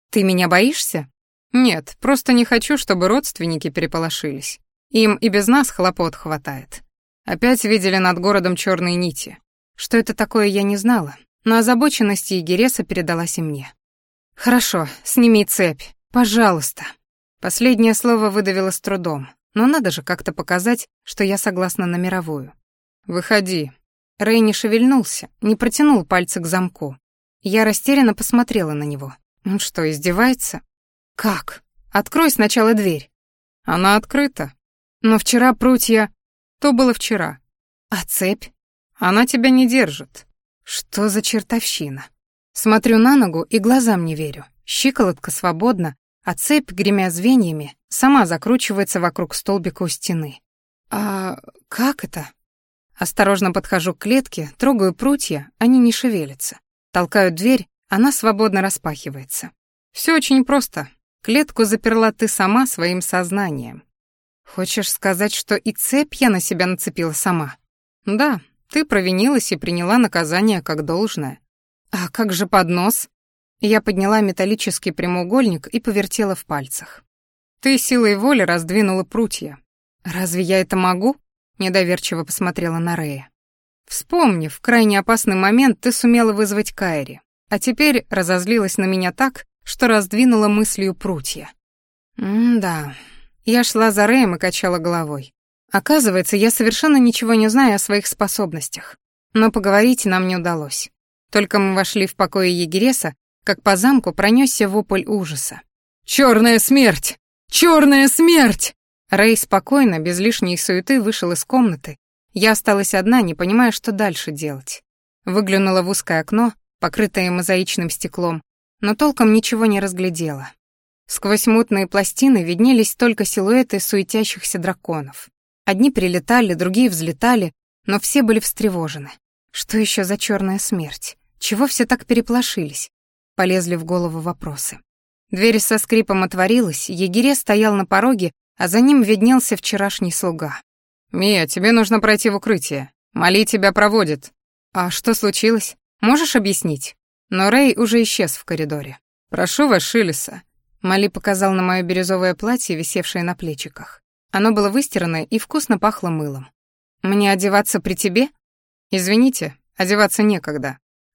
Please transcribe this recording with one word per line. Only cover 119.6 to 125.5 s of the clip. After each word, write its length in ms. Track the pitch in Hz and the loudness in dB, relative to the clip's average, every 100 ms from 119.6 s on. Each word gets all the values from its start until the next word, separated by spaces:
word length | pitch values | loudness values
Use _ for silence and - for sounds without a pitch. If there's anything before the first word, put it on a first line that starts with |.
| 220 | 0
не 140 | 196 | 0
разглядела. 720 | 196 180 185 165 160 139 135 - _ _ _ _ - | -2 -4 -4 -4 -6 -8 -14 -20 _ _ _ _ -12
Сквозь 400 | - 196 214 233 | -6 0 0 4
мутные 400 | 220 226 196 190 | 4 2 0 0
пластины 560 | 202 190 - 269 226 | -2 -2 2 4 4
виднелись 540 | 165 175 247 240 214 - | 2 2 4 4 2 0
только 280 | 240 214 | 0 0
силуэты 540 | 202 208 190 254 247 196 | -2 -2 2 2 2 -2
суетящихся 800 | - 202 185 220 208 180 - 185 | -2 -2 0 -2 -2 -4 -8 -6
драконов. 720 | 180 180 - 160 139 - - _ _ | -6 -6 -8 -8 -8 -16 -20 _ _